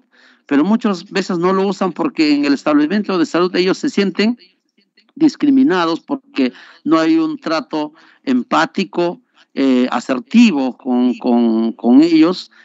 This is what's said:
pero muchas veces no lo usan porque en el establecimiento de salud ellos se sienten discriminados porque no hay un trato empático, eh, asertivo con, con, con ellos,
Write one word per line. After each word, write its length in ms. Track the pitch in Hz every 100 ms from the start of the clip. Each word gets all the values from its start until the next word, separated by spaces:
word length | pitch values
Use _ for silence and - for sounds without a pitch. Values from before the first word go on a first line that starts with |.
| _ _ _ _ -
pero 180 | 143 170
muchas 440 | 226 214 180 180
veces 280 | 185 185 180
no 160 | 175
lo 140 | 190 196
usan 260 | 190 185
porque 400 | - 156 - 151
en 100 | 143
el 100 | 143
establecimiento 640 | 139 151 147 151 208 202 185
de 80 | 160
salud 300 | 165 180 185
ellos 220 | 185 180
se 120 | -
sienten 480 | - 196 165 214 240 _ _ _ _ _ _ _ -
discriminados 840 | 151 - 147 135 135 185 165 165
porque 500 | - 139 - - 127 - - -
no 160 | 143 160
hay 180 | 160 160
un 200 | 160 151
trato 560 | 170 160 - 156 151 - - _
empático, 1000 | - 127 117 156 156 - 196 175 175 254 _ _ _
eh, 340 | - 135 127 123
asertivo 880 | 123 - 127 - 220 240 147 131 117
con, 400 | 131 123 123 120
con, 540 | 127 120 117 113 113
con 280 | - 117 131
ellos, 500 | 165 160 160 185 - _